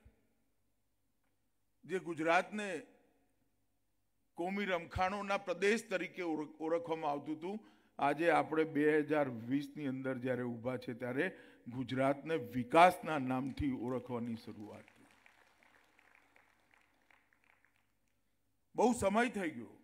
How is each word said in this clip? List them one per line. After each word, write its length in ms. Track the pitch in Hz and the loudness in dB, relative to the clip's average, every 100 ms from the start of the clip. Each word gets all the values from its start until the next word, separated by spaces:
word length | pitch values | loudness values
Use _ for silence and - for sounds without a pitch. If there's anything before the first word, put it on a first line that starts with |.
| - _ _ _ _ _ _ _ _ _ _ _ _ _ _ _ _ _ | -20 _ _ _ _ _ _ _ _ _ _ _ _ _ _ _ _ _
જે 160 | 139 185 | -6 -6
ગુજરાતને 840 | 160 156 160 175 185 208 208 151 - - _ _ _ _ _ _ _ _ _ _ _ _ _ | -4 -2 2 2 2 -4 -6 -6 -10 -20 _ _ _ _ _ _ _ _ _ _ _ _ _
કોમી 320 | - 175 202 196 | -8 -4 -2 0
રમખાણોના 720 | 175 170 196 185 202 196 196 | -2 -2 -2 0 0 -2 -4
પ્રદેશ 520 | 190 175 196 220 220 | -2 0 2 2 0
તરીકે 320 | 185 175 - | -4 -4 -6
ઓળખ-, 340 | 175 151 151 - | -4 -4 -6 -6
ઓળખવામાં 520 | 160 170 165 160 156 | -2 -2 0 -4 -2
આવતું 240 | 143 139 151 | -4 -4 -6
હતું, 240 | 175 214 - - _ - | -6 -8 -10 -20 _ -2
આજે 300 | 139 147 170 | 0 2 4
આપણે 340 | 147 139 160 | 4 4 2
બે 360 | 160 143 151 151 | 2 4 4 4
હજાર 300 | 143 151 135 | 4 2 0
વીસની 580 | 117 117 139 139 151 143 | -2 -2 -2 -2 -6 -6
અંદર 300 | 131 131 127 | -4 -4 -2
જ્યારે 260 | 127 123 | 0 0
ઊભા 340 | 123 117 120 123 | -2 -4 -4 -4
છે, 160 | 127 | -6
ત્યારે 460 | 117 123 131 185 - - - - | -8 -4 -2 -2 -4 -16 -20 -10
ગુજરાતને 720 | 120 123 131 135 143 151 165 | -8 -4 2 2 2 -2 -4
વિકાસના 800 | 117 127 120 160 180 180 - 156 | -2 -4 4 8 8 8 -2 -2
નામથી 540 | 127 127 139 113 147 | -2 -2 -2 -2 -2
ઓળખવાની 640 | 127 120 127 120 120 120 110 | -2 -4 -4 -4 -6 -6 -8
શરૂઆત 480 | - 104 104 104 | -10 -14 -14 -16
થઈ. 220 | - - - _ _ _ _ _ _ _ _ _ _ _ _ _ _ _ _ _ _ _ _ _ _ _ _ _ _ _ _ _ _ _ _ _ _ _ _ - | -20 -20 -20 _ _ _ _ _ _ _ _ _ _ _ _ _ _ _ _ _ _ _ _ _ _ _ _ _ _ _ _ _ _ _ _ _ _ _ _ 2
બહુ 180 | 214 | 4
સમય 360 | 240 196 208 240 | 4 2 2 2
થઈ 200 | 202 175 | 0 -6
ગયો, 200 | 120 104 - | -6 -12 -16